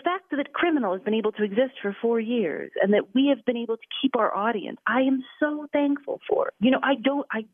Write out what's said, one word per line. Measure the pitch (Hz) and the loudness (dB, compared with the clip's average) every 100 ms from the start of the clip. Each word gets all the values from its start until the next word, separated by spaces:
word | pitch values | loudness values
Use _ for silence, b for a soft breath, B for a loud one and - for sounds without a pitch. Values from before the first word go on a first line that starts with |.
fact | 339 370 - | 0 -4 -4
that | 285 185 | -4 -4
Criminal | - 349 302 214 | -2 0 2 0
has | 185 | -2
been | 208 220 | 0 0
able | 214 | 0
to | 214 | -2
exist | 214 196 262 - | 0 0 0 -2
for | 202 202 | -8 -2
four | 233 233 | 0 0
years | 226 240 175 82 71 - | 0 0 -2 -4 -6 0
and | 196 | 4
that | 208 - 254 | 4 2 2
we | 277 269 | 2 2
have | - | 0
been | 240 | -2
able | 233 226 | -4 -6
to | - - | -8 -2
keep | 262 240 | 0 0
our | 214 - | 0 0
audience, | 214 220 - - - | -2 -2 -6 -6 -2
I | 240 | 2
am | 262 269 254 - | 2 0 -2 -4
so | 302 294 294 | -4 -4 -2
thankful | 294 285 285 - 269 - | 0 0 0 -4 -8 -2
for. | - - - | 0 0 0
You | 233 | 2
know, | 262 | 2
I | 262 269 | 2 0
don't, | 240 285 - | 0 -2 -4
I | 220 220 | -8 -8